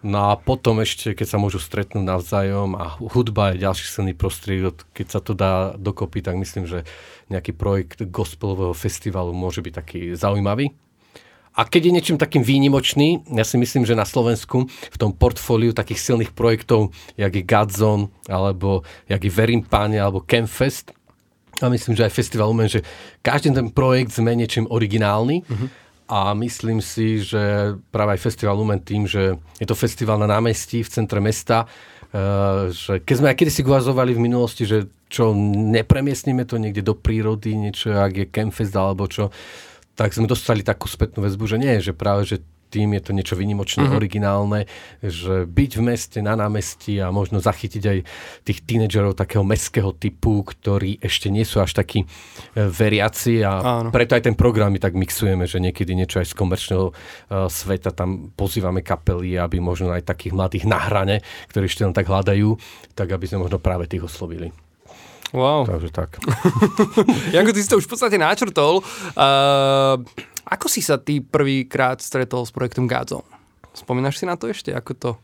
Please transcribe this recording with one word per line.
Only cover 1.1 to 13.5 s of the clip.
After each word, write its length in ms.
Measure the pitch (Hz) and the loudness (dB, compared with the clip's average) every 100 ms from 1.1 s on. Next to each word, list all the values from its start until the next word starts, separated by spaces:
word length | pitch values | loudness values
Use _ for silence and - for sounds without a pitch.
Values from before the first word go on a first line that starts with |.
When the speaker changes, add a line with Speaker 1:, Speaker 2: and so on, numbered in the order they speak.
Speaker 1:
keď 140 | 101 107 | -4 -2
sa 100 | 107 | 0
môžu 200 | 101 95 | 0 -2
stretnúť 440 | - - 98 107 | -6 -6 -6 -4
navzájom, 720 | 95 92 87 101 98 98 101 | -2 -2 -2 -2 0 -2 -2
a 160 | 90 85 | -4 -8
hu-, 140 | 78 113 | -10 -2
hudba 460 | 123 117 104 101 | 0 0 2 2
je 80 | 92 | 2
ďalší 240 | 95 95 - | -2 -2 -6
silný 260 | - 95 | -4 -4
prostriedok, 720 | 87 95 - - 95 92 76 - | -2 -4 -4 -4 -2 -2 -6 -18
keď 160 | - - | -12 -6
sa 120 | 101 | -6
to 120 | - | -4
dá 200 | 98 98 92 95 | 0 2 2 -2
dokopy, 460 | 98 101 98 95 - | -4 -6 -4 -6 -6
tak 140 | 95 90 | -4 -4
myslím, 300 | 95 - 87 | -4 -6 -6
že 160 | 87 82 - - - _ | -8 -10 -16 -20 -20 _
nejaký 240 | 95 - | -8 -6
projekt 500 | - 104 98 90 - | -4 0 0 -2 -8
gospelového 680 | 101 90 110 - 104 95 92 | -8 -4 -6 -4 -6 -2 -2
festivalu 580 | 85 107 - - 95 87 | -2 -6 -6 -6 -4 -4
môže 280 | 87 90 87 | -4 -6 -6
byť 120 | 85 | -10
taký 280 | 82 80 90 85 | -12 -12 -10 -8
zaujímavý. 640 | 87 101 101 98 107 147 - _ _ _ - _ _ _ | -2 0 0 0 0 -2 -6 _ _ _ -20 _ _ _
A 100 | - | -2
keď 180 | 113 170 | 2 4
je 80 | 165 | 4
niečím 240 | 175 - 156 | 2 2 0
takým 240 | 156 143 | 2 2
výnimočný, 880 | 117 139 139 139 131 - 147 170 - | 4 4 6 4 2 2 4 2 -2
ja 160 | 117 | -2
si 100 | 110 | 0